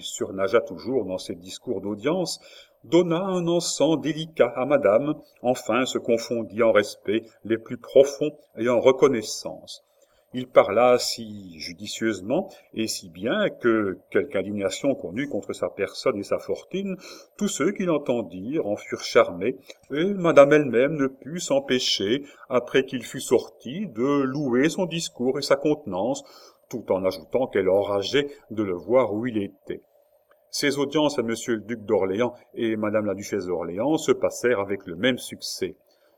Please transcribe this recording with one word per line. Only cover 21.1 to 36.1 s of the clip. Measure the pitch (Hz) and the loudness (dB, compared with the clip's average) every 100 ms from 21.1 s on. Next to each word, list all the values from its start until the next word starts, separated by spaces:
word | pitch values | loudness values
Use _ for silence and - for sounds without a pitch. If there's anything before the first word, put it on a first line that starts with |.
| 135 131 175 | -2 -12 -10
s'empêcher, | - 139 135 127 - - 101 139 139 - - | 0 0 2 0 0 0 0 0 -4 -20 -2
après | 123 - 135 | -2 2 0
qu'il | 131 123 | 0 -6
fut | - 131 | -8 -12
sorti, | - 120 - - 113 165 196 | 0 0 0 -14 -12 -8 -8
de | 110 135 143 | -2 0 2
louer | 131 139 139 123 160 | 0 -2 0 2 2
son | 165 180 | 0 -4
discours | 165 - - 123 147 | -4 -8 -4 -2 -2
et | |
sa | - 139 | 2 2
contenance, | 156 147 104 90 113 139 - - - _ _ | 2 0 -2 -4 -2 -4 -8 -20 -20 _ _
tout | 117 - | -12 -2
en | 95 95 | 2 2
ajoutant | 92 - 120 127 | -2 -4 -2 0
qu'elle | 101 92 | 2 4
enrageait | 98 98 101 98 135 143 - _ | 4 2 0 0 0 0 -8 _
de | 107 | -4
le | 101 | -2
voir | 87 90 127 110 | -4 2 2 4
où | 104 123 | 0 -2
il | 107 | -4
était. | 98 _ - - _ _ _ _ _ _ _ | -4 _ -14 -14 _ _ _ _ _ _ _
Ces | - 143 143 | -2 -2 0
audiences | 143 156 147 131 | 0 2 0 0
à | |
monsieur | 113 113 - 110 | -4 -4 -2 -4
le | |
duc | 98 117 | -4 -10
d'Orléans | 104 104 95 98 123 - _ - | 0 0 2 0 -2 -4 _ -4
et | 113 110 | -4 -2
madame | 107 107 104 | -2 0 -2
la | |
duchesse | 95 101 101 90 | -6 -4 -6 -4
d'Orléans | 85 85 90 135 156 | -4 -4 -4 0 0
se | - | 2
passèrent | - 90 - 120 104 | 2 2 0 0 0
avec | 98 98 - | -2 -6 -6
le | 85 | -2
même | 123 120 | -2 -2
succès. | - 107 - - 87 - _ _ _ | -8 -12 -12 -8 -8 -8 _ _ _